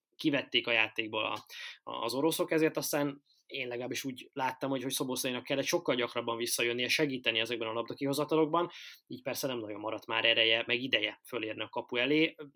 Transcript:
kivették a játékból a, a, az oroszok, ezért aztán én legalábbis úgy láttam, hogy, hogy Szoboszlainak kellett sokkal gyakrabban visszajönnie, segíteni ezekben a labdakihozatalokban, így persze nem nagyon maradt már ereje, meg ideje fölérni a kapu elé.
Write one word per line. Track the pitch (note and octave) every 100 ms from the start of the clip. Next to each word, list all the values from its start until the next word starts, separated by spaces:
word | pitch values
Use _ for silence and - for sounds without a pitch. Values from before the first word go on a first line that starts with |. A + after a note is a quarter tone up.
| _ -
kivették | D#3 C#3 - A#2+ B2
a |
játékból | A#2 G#2+ - A2 A2 G#2+
a, | G#2+ - - - -
a, | A2+ B2
az | A#2
oroszok, | B2+ D#3+ D#3+ E3
ezért | D#3+ D#3 D#3
aztán | D3 D3+ C#3+ C#3+ _ _ -
én | C3+ B2
legalábbis | A#2+ B2+ A#2+
úgy | C3+ A#2+ -
láttam, | C#3 C3 B2+ C3+
hogy, | C3+
hogy | C3+
Szoboszlainak | C3+ C3 B2 C3 B2
kellett | - C#3 B2+
sokkal | E3+ D#3 B2
gyakrabban | A#2+ A#2+ A#2 A#2
visszajönnie, | A#2+ - A#2+ A#2+ B2
segíteni | - D3+ B2+ A#2 A2+
ezekben | A2+ A#2 A2+
a |
labdakihozatalokban, | A2+ A2+ - C#3 C#3 D3 D#3+ D3+ E3+ F3 - - - -
így | B2+
persze | C3+ B2 C3+
nem | B2
nagyon | G#2 G#2
maradt | G#2+ G#2+ -
már | A2+ A2+
ereje, | A2+ A2+ A2+ A#2
meg | B2
ideje | C3 A2 G#2+ -
fölérni | - A#2 A2 G#2+
a | G#2+
kapu | A#2+ - A#2+
elé. | C3 D3 D#3+ - D3